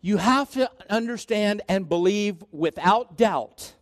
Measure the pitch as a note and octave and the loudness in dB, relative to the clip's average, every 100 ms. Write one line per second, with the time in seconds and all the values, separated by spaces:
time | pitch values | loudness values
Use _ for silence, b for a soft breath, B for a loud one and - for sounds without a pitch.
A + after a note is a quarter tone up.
0 | F3 G3+ G3 C4 C#4 C4 B3+ - - G#3+ | 0 0 2 2 0 -4 -4 -6 -4 -2
1 | A#3 A#3+ - G#3+ G#3 G#3 - F#3+ E3+ E3+ | -2 -8 -4 0 0 -2 -2 -2 0 0
2 | F3+ G#3 G#3 F3 G3+ D3 D#3+ - E3+ A3 | 2 2 -2 -4 -14 -4 -4 0 2 2
3 | B3 D#3+ A3 D#3 A2 - - _ | 0 0 0 0 -6 -12 -20 _